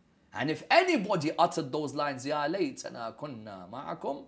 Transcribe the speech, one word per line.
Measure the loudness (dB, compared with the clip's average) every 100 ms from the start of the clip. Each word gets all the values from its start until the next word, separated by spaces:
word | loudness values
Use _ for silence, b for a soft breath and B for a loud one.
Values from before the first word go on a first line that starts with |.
| _ _ _
And | -2 0
if | 0 6
anybody | 6 6 4 2 0 2 4
uttered | 4 2 -2
those | -2 -2
lines, | -2 -2 -2
"Ya | -2 0 0
laytana | 0 -2 -2 -10 -8 -10
kunna | -8 -10 -10 -12 -12 -12
ma'akum," | -10 -8 -6 -6 -6